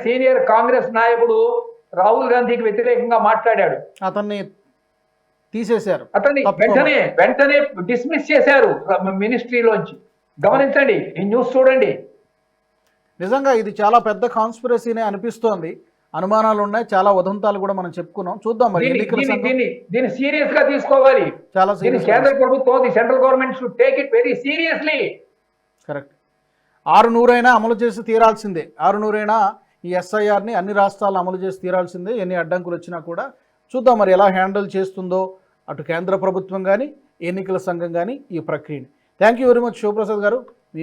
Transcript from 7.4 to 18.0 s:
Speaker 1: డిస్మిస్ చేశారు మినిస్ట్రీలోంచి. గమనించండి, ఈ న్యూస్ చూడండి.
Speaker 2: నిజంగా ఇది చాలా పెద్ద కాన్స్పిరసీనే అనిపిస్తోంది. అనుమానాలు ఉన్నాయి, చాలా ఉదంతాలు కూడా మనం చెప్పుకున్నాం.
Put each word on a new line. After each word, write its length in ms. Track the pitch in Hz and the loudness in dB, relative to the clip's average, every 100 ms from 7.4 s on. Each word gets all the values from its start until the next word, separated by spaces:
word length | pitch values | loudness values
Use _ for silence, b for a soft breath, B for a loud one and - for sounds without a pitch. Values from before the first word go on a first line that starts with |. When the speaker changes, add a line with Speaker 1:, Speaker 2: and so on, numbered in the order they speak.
| 285 285 - 185 175 | 4 4 0 -4 -4
Speaker 1:
డిస్మిస్ 400 | 240 277 311 - | -4 -2 -4 0
చేశారు 380 | 294 269 277 214 139 - 190 190 190 | 2 4 4 4 0 -2 -2 -2 -2
మినిస్ట్రీలోంచి. 720 | 214 247 240 240 226 208 156 - _ _ _ - | -2 -4 -2 0 2 0 -4 -14 _ _ _ -2
గమనించండి, 520 | 190 254 277 294 262 180 - 160 | 0 2 2 2 2 0 -2 -6
ఈ 40 | 202 | -2
న్యూస్ 180 | 240 - 262 | 0 0 4
చూడండి. 340 | 262 262 196 - - _ _ _ _ _ _ _ _ _ _ _ | 4 4 0 -2 -12 _ _ _ _ _ _ _ _ _ _ _
Speaker 2:
నిజంగా 300 | 185 262 277 233 | -2 0 2 2
ఇది 120 | 208 - | 0 0
చాలా 180 | 208 233 220 | 2 4 2
పెద్ద 200 | 196 240 - | -2 -2 -2
కాన్స్పిరసీనే 640 | 226 226 247 233 233 226 214 | -4 -4 -2 -2 -2 -4 -4
అనిపిస్తోంది. 600 | 196 233 226 226 190 160 - _ _ _ 156 | -4 -8 -4 -2 -2 -6 -12 _ _ _ -8
అనుమానాలు 420 | 185 220 220 208 208 | 0 2 2 0 -2
ఉన్నాయి, 180 | 208 - | -4 -2
చాలా 160 | 190 202 190 | 2 4 2
ఉదంతాలు 380 | 185 202 208 202 | 0 -2 -2 -2
కూడా 120 | 196 190 | -4 -6
మనం 120 | 180 | -6
చెప్పుకున్నాం. 380 | 180 | -10